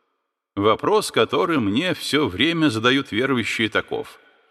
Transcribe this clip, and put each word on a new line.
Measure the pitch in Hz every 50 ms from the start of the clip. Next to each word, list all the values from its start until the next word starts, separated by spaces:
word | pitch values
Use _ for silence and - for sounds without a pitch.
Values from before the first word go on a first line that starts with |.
| _ _ _ _ _ _ _ _ _ _ -
Вопрос, | 101 101 110 107 110 - 139 202 214 - -
который | - 127 113 - - 151 190 175 165 143
мне | 113 98 101 123 175 185 160
всё | - - - - 143 151 107
время | 90 90 127 165 170 165 156 147
задают | 110 110 110 123 131 139 135 - -
верующие, | 104 131 135 135 123 107 - - - 113 104
таков: | - 98 - - - 113 110 - - - _ _ _ _ _ _